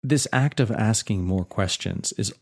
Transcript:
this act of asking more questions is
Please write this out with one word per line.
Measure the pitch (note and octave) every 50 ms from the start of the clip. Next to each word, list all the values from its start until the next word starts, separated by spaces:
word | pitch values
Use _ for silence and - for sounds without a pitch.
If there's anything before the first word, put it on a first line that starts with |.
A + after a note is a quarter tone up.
| -
this | C3 D3+ C#3 - -
act | - B2+ C3+ D3 - -
of | B2+ G#2+
asking | - - A2 G#2+ A2 - - - G#2+ F#2+ F2+
more | F2+ F#2+ F#2 F2
questions | - - - G2 F2+ - - - F#2 F2+ - - - -
is | - G#2 F#2 - _